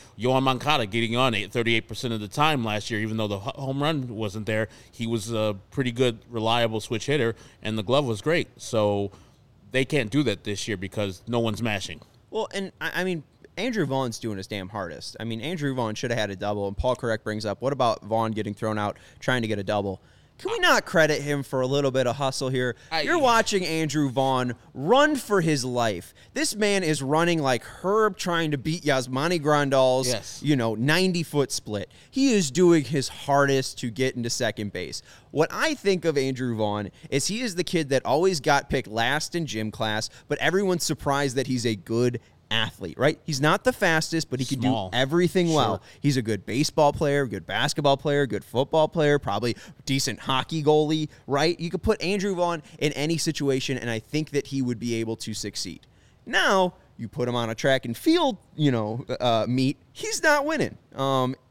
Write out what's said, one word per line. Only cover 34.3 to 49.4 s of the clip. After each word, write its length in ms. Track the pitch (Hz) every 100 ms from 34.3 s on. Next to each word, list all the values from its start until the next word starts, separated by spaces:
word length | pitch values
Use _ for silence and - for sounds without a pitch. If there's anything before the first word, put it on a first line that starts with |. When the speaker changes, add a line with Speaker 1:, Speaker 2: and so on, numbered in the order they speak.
Speaker 2:
second 420 | - 120 104 104
base. 300 | 92 90 - - - -
What 160 | 139 160
I 220 | 190 294
think 300 | 294 196 185
of 120 | 165 143
Andrew 380 | 135 131 127
Vaughn 380 | 113 107 104 101 - -
is 160 | 139 -
he 140 | 208
is 160 | 247 175
the 80 |
kid 240 | 175 175 147
that 180 | 131 -
always 320 | 135 190 175
got 320 | 131 139 -
picked 160 | 139 117
last 480 | 107 117 143 -
in 100 | 175
gym 280 | 160 107 110
class, 360 | - 110 107 110 - -
but 100 | 143
everyone's 460 | 147 175 202 180
surprised 500 | - 156 - 139 143
that 140 | 123 135
he's 180 | 127 117
a 80 |
good 460 | 110 - 113 123 120 - _ -
athlete, 480 | 110 110 - 92 -
right? 200 | 127 -
He's 160 | - 139
not 240 | 147 190
the 80 | -
fastest, 580 | 247 185 160 160 165 -
but 100 | 127
he 60 | 131
can 140 | 135
Speaker 1:
Small. 300 | 117 113 92
Speaker 2:
do 60 | 110
everything 560 | 135 170 175 185 175
well. 240 | 156 117 101
Speaker 1:
Sure. 20 | - -
Speaker 2:
He's 160 | 143 131
a 60 |
good 240 | 110 107 -
baseball 460 | 107 151 - 147
player, 340 | 147 151 143 131
good 200 | 101 82
basketball 500 | 98 135 - 143 139
player, 300 | 151 143 139
good 180 | 104
football 440 | - 113 139 160 156
player, 300 | 170 147 147
probably 380 | - 101